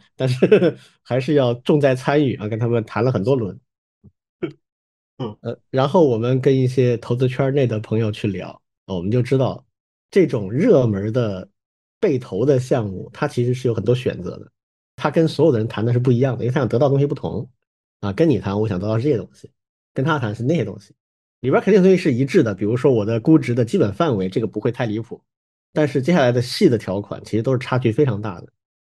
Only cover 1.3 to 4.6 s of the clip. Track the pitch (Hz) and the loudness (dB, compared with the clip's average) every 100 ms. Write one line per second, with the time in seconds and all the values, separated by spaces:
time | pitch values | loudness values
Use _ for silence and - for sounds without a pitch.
1.3 | 147 123 120 - 156 139 131 127 143 143 | 2 2 0 0 2 4 2 0 2 2
2.3 | 101 104 110 117 117 107 107 120 110 101 | -2 -6 -4 0 0 -2 -2 0 0 0
3.3 | 139 101 98 _ _ _ _ 95 _ _ | 0 -2 -8 _ _ _ _ -20 _ _
4.3 | - 151 - | -12 -12 -12